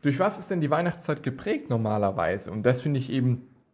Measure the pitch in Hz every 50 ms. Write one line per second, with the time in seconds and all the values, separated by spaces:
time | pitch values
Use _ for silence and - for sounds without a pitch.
0 | - 143 135 135 185 180 185 185 - - 196 175 156 143 151 160 175 175 - -
1 | - - 151 127 - 131 127 - - 202 220 294 - - 123 113 113 107 107 107
2 | 104 98 95 - 85 80 90 101 - - 87 107 104 120 127 127 - 156 143 135
3 | 127 - 135 135 123 127 123 123 - - - _ _ _